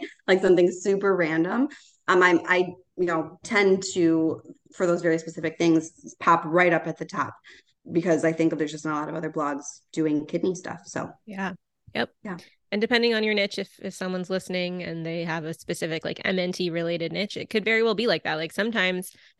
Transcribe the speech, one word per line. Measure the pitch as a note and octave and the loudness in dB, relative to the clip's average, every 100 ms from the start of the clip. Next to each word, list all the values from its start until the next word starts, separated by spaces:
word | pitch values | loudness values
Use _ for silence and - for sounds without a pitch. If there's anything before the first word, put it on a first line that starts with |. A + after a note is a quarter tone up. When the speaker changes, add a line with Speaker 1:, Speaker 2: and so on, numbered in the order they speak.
| - - - | -2 -6 2
Speaker 1:
Like | F#3+ | 4
something | F#3+ F3 F3 | 6 6 6
super | E3+ G3+ G3 G3+ F#3 | 2 0 2 2 2
random. | D#3+ D#3+ E3+ A3+ C#4+ - - _ - | 2 0 0 0 -2 -4 -20 _ 2
Um, | F3+ | 4
I'm, | F3+ F3 - | 6 4 2
I, | F3+ F3+ - _ - | 2 0 -4 _ -4
you | F3+ | -2
know, | E3 D3 - | -2 -4 -10
tend | - A3 G3 F#3+ F#3+ | -2 2 4 4 0
to, | F#3+ E3 D#3+ D#3+ C#3 - - _ - | 2 2 4 2 -2 -8 -20 _ -2
for | F3+ | 0
those | E3+ | 2
very | E3+ D#3+ | 2 0
specific | E3 E3 D#3+ D#3 | -2 -8 -6 2
things, | E3+ D#3+ D#3+ - - - | 4 4 2 -8 -20 -2
pop | - E3+ E3 | 4 4 4
right | E3 F3+ | 4 4
up | E3 E3 | 4 0
at | D#3+ | -8
the | D#3+ | -8
top | G3 C3+ - - - _ _ - | -6 -6 -8 -20 -20 _ _ -4
because | E3 F3+ D#3+ D#3+ | -2 2 2 2
I | |
think | E3 E3 D#3 | 2 0 0
there's | D3+ | -4
just | D3+ D#3 | -4 -6
not | D3+ | -4
a | |
lot | D3+ | -6
of | D#3 | -6
other | D#3 | -6
blogs | D#3 D3 C#3+ - - _ | -4 -4 -4 -10 -16 _
doing | - D#3 D3+ D3+ | -2 0 0 -2
kidney | E3+ F#3 F3 | -2 -2 -2
stuff. | - E3+ - | -6 -12 -10
So | - - - - | -8 -8 -12 -14
Speaker 2:
Yeah. | F#3+ F#3+ F#3 _ _ _ - | -8 -8 -8 _ _ _ -6
Yep. | A#3+ _ | -6 _
Speaker 1:
Yeah. | A3 F3 - _ _ | -12 -12 -14 _ _
Speaker 2:
And | G3+ | -4
depending | A3 B3 A#3 A3+ | 0 2 2 2
on | |
your | G#3+ | 0
niche, | G#3 G3+ - | 0 0 -4
if, | G3 - | -10 -10
if | G3 - | -12 -8
someone's | F#3 F#3 F3+ | -6 -4 -4
listening | F#3+ - F#3 F3+ F3+ | -4 -4 -4 -4 -6
and | E3+ E3 | -8 -8
they | E3 E3 | -6 -6
have | E3+ E3 | -4 -4
a | D#3 E3 | -6 -8
specific, | - E3+ E3+ D#3+ - | -8 -6 -4 -4 -6
like, | - | -6
M | - F#3+ | -2 0
N | F3+ | -2
T | F3+ F3+ | -2 -2
related | E3 E3+ E3+ E3 | -2 -2 -2 -4
niche, | E3 G3+ - | -4 -6 -6
it | - | -6
could | A3 F#3+ | -2 0
very | A3 | 2
well | A3+ G3+ | 2 2
be | A#3 | 2
like | D#3+ - | 0 0
that. | D#3 | -4
Like, | D#3+ | -4
sometimes | - G#3+ A3+ F#3 F#3 F3+ - _ | -2 -2 0 0 0 -6 -14 _